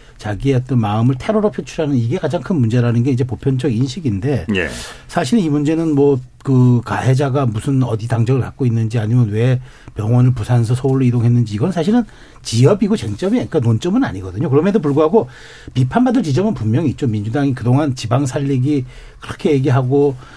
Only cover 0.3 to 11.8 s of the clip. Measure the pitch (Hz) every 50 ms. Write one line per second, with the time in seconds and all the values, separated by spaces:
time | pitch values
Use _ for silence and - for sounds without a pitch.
0.3 | 101 95 - 139 135 123 127 127 135 120 107 104 104 113 117 131 135 127 - -
1.3 | 208 214 202 208 - - 151 - - - 156 143 143 123 117 117 160 190 - 143
2.3 | 143 170 127 - 190 147 117 110 120 123 117 120 117 120 120 143 127 120 135 127
3.3 | - - - 135 135 127 160 147 107 110 139 135 - 196 160 127 98 95 104 143
4.3 | 151 - 80 - 202 92 82 73 - - - - - - - - - 175 165 127
5.3 | 240 233 170 156 143 151 147 156 160 160 165 160 147 139 143 143 139 127 - -
6.3 | - - - 135 131 127 123 123 123 120 - - 101 92 - 127 131 131 147 135
7.3 | 123 147 139 120 104 107 - 143 135 131 131 123 113 104 113 120 120 110 113 117
8.3 | 135 131 95 90 - - 135 120 110 113 113 107 113 117 107 107 127 123 120 104
9.3 | 98 107 120 131 127 127 - - - - - - - - 104 110 123 123 127 127
10.3 | 127 117 101 - 123 120 117 107 127 127 - 135 131 135 131 123 120 120 113 120
11.3 | 120 120 113 104 104 104 139 185 175 175